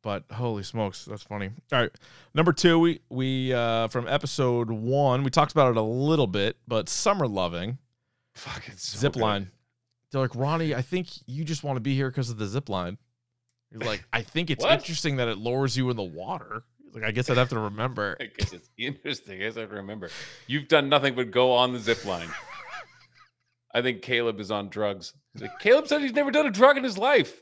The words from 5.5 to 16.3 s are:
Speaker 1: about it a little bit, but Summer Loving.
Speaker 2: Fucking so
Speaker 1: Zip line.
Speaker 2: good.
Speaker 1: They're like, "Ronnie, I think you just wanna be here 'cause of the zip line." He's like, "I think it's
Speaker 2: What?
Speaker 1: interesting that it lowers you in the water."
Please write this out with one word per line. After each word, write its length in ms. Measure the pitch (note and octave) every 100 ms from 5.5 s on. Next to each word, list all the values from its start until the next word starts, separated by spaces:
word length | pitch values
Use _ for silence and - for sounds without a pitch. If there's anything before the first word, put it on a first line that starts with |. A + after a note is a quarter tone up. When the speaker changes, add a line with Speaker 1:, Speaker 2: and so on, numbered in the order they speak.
Speaker 1:
about 200 | D#3 C3
it 40 | A#2
a 60 |
little 460 | A2 B2 C#3+ D#3+ A#2
bit, 280 | G2 G2+ - -
but 200 | A#2 -
Summer 380 | - - G3 C3+
Loving. 520 | G2 F2+ E2+ F#2+ C3 _ _ _ _ _
Speaker 2:
Fucking 400 | - - - - -
so 200 | - G2+
Speaker 1:
Zip 180 | B2 -
line. 280 | A2 G2+
Speaker 2:
good. 60 | F#2+ _ _ _ _ _ _
Speaker 1:
They're 80 | C#3
like, 160 | B2+ A#2
"Ronnie, 360 | C#3 E3 D#3+
I 100 | B2+
think 260 | B2+ F3+ F3 - -
you 160 | C3
just 220 | D#3 D#3
wanna 160 | D3 C3
be 160 | A#2 C3+
here 160 | C3+
'cause 180 | B2+ A#2+
of 80 | A2
the 80 | G#2
zip 220 | A#2 C#3
line." 280 | F#2+ F2+ G2+ _ _ _ _ _ _ _
He's 120 | A2+ A#2
like, 160 | G#2 -
"I 80 | A2+
think 300 | A2 D#3+ E3
it's 120 | C3+
Speaker 2:
What? 120 | F#3
Speaker 1:
interesting 420 | E4 - D#3+ D#3+ C3+
that 120 | A#2+
it 100 | G#2
lowers 360 | A2+ B2+ C3+ B2+
you 100 | B2+
in 80 | A#2+
the 60 |
water." 600 | F#2+ D#2+ F#2